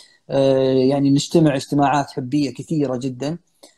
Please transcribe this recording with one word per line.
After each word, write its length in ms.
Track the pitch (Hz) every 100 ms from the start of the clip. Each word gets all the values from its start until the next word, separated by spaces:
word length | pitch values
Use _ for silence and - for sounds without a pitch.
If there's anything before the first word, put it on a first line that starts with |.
| - _ -
آه، 440 | 135 135 135 135
يعني 360 | 131 127 139 139
نجتمع 460 | 139 - 175 156 135
اجتماعات 560 | - 143 139 143 135
حبية 420 | - 127 147 139
كثيرة 440 | 120 131 160 135 127
جدًا، 400 | 135 123 139 170 _ _ -